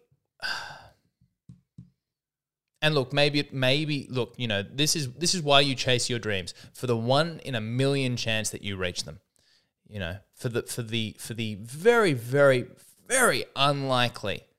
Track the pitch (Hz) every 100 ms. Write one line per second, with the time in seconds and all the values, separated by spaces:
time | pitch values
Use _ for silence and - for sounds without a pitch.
0 | _ _ _ - - - - - - _
1 | _ _ _ _ - - _ - - _
2 | _ _ _ _ _ _ _ - 156 151
3 | 127 143 147 147 139 135 127 143 151 147
4 | - 127 113 - 120 101 98 127 151 175
5 | 135 - 170 185 147 139 143 127 - 123
6 | - 120 107 98 87 - - - 123 117
7 | 117 135 170 160 - 123 107 123 135 139
8 | 131 120 - 110 107 - 101 98 90 87
9 | - 76 _ _ _ _ _ _ _ 104
10 | 85 98 _ - 127 117 - - 113 113
11 | 110 - - 113 113 98 117 143 208 240
12 | 202 131 117 139 139 127 120 - - _
13 | - 247 226 131 - - 143 143 135 127
14 | 120 - 101 82 -